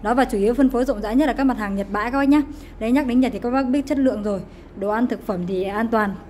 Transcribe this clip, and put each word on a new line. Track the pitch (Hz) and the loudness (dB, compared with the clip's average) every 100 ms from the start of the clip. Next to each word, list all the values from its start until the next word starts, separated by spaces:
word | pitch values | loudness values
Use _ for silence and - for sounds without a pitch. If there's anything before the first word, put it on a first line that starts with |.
Đó, | 208 | 0
và | 240 247 | 2 2
chủ | 214 | 2
yếu | 202 | 0
phân | 240 262 | 4 2
phối | 240 254 | 2 -2
rộng | 214 | -2
rãi | 208 240 | 0 2
nhất | 302 | 2
là | |
các | 254 | 2
mặt | 269 226 | 0 0
hàng | 208 196 | -4 -4
Nhật | 190 | -4
bãi | 202 226 | -4 -2
các | 269 | 0
bác | 277 | 4
nhá. | 294 285 - - - | 4 2 -6 -16 -6
Đấy, | 220 | 0
nhắc | 254 269 | 0 2
đến | 247 | 2
Nhật | 262 | 2
thì | 202 | 0
các | 240 | -2
bác | 262 | -2
biết | 262 277 277 | 0 -2 0
chất | 285 | 2
lượng | 262 214 | 2 0
rồi. | 208 196 - - - - | -4 -4 -6 -16 -20 -8
Đồ | 202 | -4
ăn | 214 247 | -2 -2
thực | 240 - | -4 -4
phẩm | 185 175 | -4 -2
thì | 190 | -4
an | 190 202 226 | -4 -2 0
toàn. | 220 208 180 | 0 0 -4